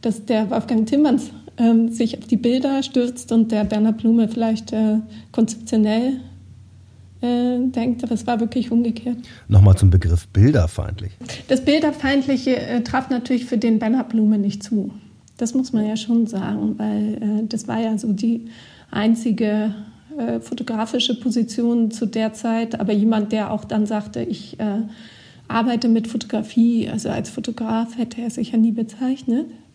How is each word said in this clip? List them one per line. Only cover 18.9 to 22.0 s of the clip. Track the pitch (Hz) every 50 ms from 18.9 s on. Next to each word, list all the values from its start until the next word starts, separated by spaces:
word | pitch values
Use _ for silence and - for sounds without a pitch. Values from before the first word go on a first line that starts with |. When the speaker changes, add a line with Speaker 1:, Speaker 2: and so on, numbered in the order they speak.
Speaker 1:
einzige, | - - 208 226 226 226 - 254 214 - 233 208 208 214 214 220 208 214 208 - - - - - 311 302
äh, | 240 233 233 233
fotografische | 226 - 254 233 233 - 226 214 220 226 - 247 247 - 247 240
Position | - 262 214 240 226 226 - - 233 233 233 233 233 214 226
zu | -